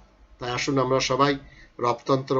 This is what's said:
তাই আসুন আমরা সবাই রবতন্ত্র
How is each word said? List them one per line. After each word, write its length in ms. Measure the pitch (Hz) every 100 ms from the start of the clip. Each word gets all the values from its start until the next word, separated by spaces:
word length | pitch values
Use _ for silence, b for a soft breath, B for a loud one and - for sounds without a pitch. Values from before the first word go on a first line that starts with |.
| - _ - -
তাই 120 | 123
আসুন 240 | 123 - 135
আমরা 200 | 127 131
সবাই 340 | 127 131 143 139 b b b -
রবতন্ত্র 560 | 120 120 - 135 135 131